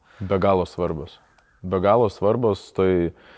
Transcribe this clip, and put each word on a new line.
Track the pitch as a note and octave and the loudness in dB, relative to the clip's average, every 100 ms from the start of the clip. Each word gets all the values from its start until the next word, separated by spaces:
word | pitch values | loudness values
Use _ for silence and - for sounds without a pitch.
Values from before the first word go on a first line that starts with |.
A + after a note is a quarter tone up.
| _ - | _ -14
Be | F#2 F#2+ | -4 0
galo | G2 F#2+ F2 | 2 2 -2
svarbios. | - F2 D#2+ D2 - _ _ _ _ | -4 -6 -6 -10 -18 _ _ _ _
Be | F#2 F#2+ | -6 -2
galo | F#2+ A2+ A2 | 2 2 2
svarbios, | - G2 A#2 A#2 G2 - - | 0 0 0 0 -2 -4 -2
tai | F#2+ F2+ E2+ - - | 2 2 -2 -6 -18